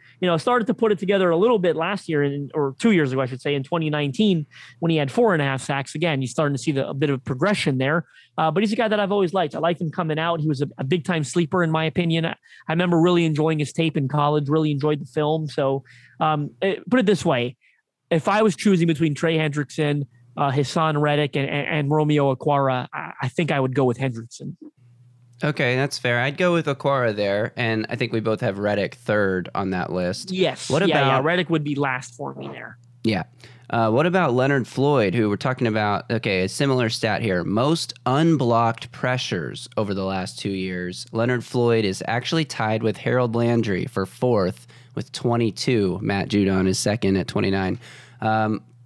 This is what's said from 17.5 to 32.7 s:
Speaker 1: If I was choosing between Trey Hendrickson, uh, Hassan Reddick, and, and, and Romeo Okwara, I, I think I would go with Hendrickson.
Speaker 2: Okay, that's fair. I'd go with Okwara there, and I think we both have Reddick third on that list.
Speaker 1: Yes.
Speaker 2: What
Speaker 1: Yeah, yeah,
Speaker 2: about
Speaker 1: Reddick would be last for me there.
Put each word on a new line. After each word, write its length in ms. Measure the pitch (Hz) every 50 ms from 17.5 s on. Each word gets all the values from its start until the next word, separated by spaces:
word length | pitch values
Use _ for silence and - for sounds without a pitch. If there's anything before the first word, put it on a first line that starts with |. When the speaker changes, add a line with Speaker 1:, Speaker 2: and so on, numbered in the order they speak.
| - _ _ _ _ _ _ _ _ _ _ -
Speaker 1:
If 200 | 170 160 - 214
I 140 | 196 214
was 120 | 226 208 -
choosing 320 | - - 208 190 165 170
between 300 | 165 160 135 165 156 147
Trey 200 | - 170 165 165
Hendrickson, 680 | 156 156 151 143 147 139 - - 160 151 147 147 147 139 - _ - _ _ -
uh, 160 | - 147 139
Hassan 440 | 127 147 135 - - 170 160 160 151
Reddick, 380 | 147 151 147 147 147 147 139 -
and, 160 | 147 135 -
and, 160 | 151 143 143
and 240 | - 165 151 143 139
Romeo 420 | 151 156 151 151 151 147 139 139
Okwara, 540 | 131 - - 151 143 139 139 131 127 123 123 - -
I, 160 | 143 - - - -
I 60 | 139 127
think 220 | - - 165 139
I 80 | 156 139
would 160 | 131 127 123
go 100 | 143 131
with 140 | 123 117 120
Hendrickson. 560 | 139 131 117 113 117 - - - 139 143 - _ 311 - _ _ _ - _ _ - - _ _ _ _ - -
Speaker 2:
Okay, 320 | - 147 147 - 143 123 127
that's 240 | 131 139 139 - -
fair. 220 | - 123 120 120
I'd 160 | 127 143 143
go 160 | - 180 180
with 140 | 175 165 151
Okwara 500 | 151 135 - - 139 139 131 123 113 104
there, 360 | 104 104 98 101 104 113 120 -
and 280 | - 120 113 113 110 110 -
I 80 | 120
think 160 | 117 123 117
we 80 | 120 113
both 200 | 107 113 110 -
have 180 | 123 107 98 101
Reddick 340 | 104 104 104 104 95 - -
third 540 | - - - 104 104 101 95 92 92 87 - -
on 140 | - 98 95
that 220 | 92 90 - -
list. 380 | 85 90 90 87 - - - -
Speaker 1:
Yes. 400 | 185 185 180 147 131 - - -
Speaker 2:
What 160 | 131 160 196
Speaker 1:
Yeah, 140 | 175 151 151
yeah, 60 | 139 135
Speaker 2:
about 160 | 135 135 139
Speaker 1:
Reddick 260 | 160 175 180 165 147
would 140 | 165 160 147
be 100 | 147 143
last 400 | 139 143 135 127 127 131 - -
for 180 | - 139 135 135
me 100 | 135 139
there. 320 | 147 143 123 117 113